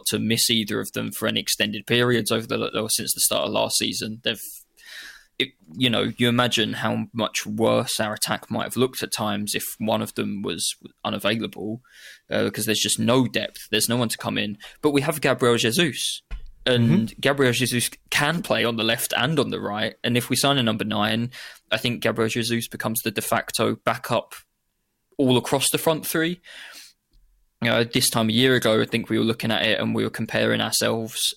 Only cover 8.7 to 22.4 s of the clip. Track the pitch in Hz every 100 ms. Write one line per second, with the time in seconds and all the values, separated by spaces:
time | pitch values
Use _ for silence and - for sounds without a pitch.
8.7 | 113 127 - 101 - 107 101 104 107 -
9.7 | - 110 110 107 - 104 101 101 85 -
10.7 | - - - - 101 101 113 107 - 104
11.7 | 120 - - - - _ 104 107 101 110
12.7 | 104 - - 113 131 131 - - - -
13.7 | 214 214 127 117 - 110 104 104 101 -
14.7 | - 151 143 143 151 143 123 120 117 113
15.7 | 120 170 - - - - - - - -
16.7 | 123 117 180 226 - 135 139 127 117 123
17.7 | 120 120 - _ - 147 170 - 110 113
18.7 | 113 110 117 - - 123 156 110 98 101
19.7 | 104 110 - 117 120 - 127 139 143 117
20.7 | 104 107 104 104 113 120 - - - _
21.7 | 110 123 113 113 110 110 120